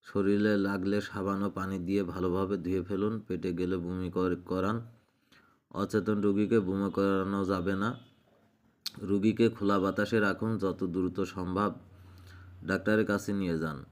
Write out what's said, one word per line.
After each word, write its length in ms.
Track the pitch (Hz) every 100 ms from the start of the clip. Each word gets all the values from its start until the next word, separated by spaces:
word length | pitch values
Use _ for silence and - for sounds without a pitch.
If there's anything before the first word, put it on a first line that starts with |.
শরীরে 540 | - 101 98 101 107 101
লাগলে 440 | 98 101 95 104
সাবান 420 | 101 101 98 98
ও 80 | 101
পানি 280 | 92 95 95
দিয়ে 240 | 87 98
ভালোভাবে 540 | 90 85 90 90 95 98
ধুয়ে 260 | 85 92
ফেলুন। 380 | 90 98 104 110
পেটে 320 | 104 90 92
গেলে 240 | 85 90 92
বমি 340 | 87 92 90
কর-, 320 | 90 92 87 -
করান। 340 | 92 95 113 117 - _ _ _ - _ _ _
অচেতন 500 | - 98 110 92 107
রোগীকে 400 | 104 101 104 113
বমি 300 | 92 98 98
করানো 540 | 92 98 98 95 98
যাবে 300 | 95 95 90 95
না। 220 | 107 131 - _ _ _ _ _ _ _ - -
রোগীকে 500 | 95 101 107 107 117
খোলা 300 | 113 101 101
বাতাসে 420 | 95 92 104 113
রাখুন, 380 | 104 92 110 110
যত 260 | 95 87
দ্রুত 360 | 95 87 92 90
সম্ভব 540 | 92 - 90 92 104 82 - - - - - - - -
ডাক্তারের 420 | 82 95 - 107 104
কাছে 260 | 101 -
নিয়ে 260 | 101 92 82
যান। 260 | 80 71 -